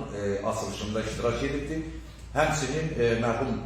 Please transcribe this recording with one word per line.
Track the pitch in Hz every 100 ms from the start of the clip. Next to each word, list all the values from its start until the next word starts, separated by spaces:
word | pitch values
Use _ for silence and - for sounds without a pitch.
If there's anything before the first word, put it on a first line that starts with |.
| 135
e, | 101 101 98
açılışında | 107 - 101 - 107 110
iştirak | - - 120 117
edibdir. | 139 143 143 160 156 - - - -
Həmçinin, | 139 156 - 131 156 156
e, | 117 117 113
mərhum, | 117 113 131 107